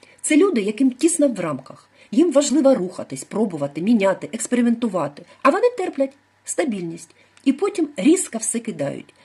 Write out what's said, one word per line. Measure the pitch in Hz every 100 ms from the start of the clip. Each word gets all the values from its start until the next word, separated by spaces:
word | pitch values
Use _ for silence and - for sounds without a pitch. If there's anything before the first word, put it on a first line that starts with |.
| _ _
Це | - 302
люди, | 392 262
яким | 196 214 269
тісно | 247 330 - 285
в | 202
рамках. | 170 143 - - _ _ _
Їм | 208 349
важливо | 269 285 269 269 262
рухатись, | 180 - - 135
пробувати, | - 190 220 160 143 160
міняти, | 190 233 190 180 147
експериментувати. | 220 - 247 240 226 233 180 147 - - -
А | -
вони | 359 480 494
терплять | 370 294 269 - _ _
стабільність | - - 330 202 170 170 - _ _ _ 269
і |
потім | 277 403 392 302 -
різко | 214 381 - 226
все | - 226
кидають | 226 165 143 135 - _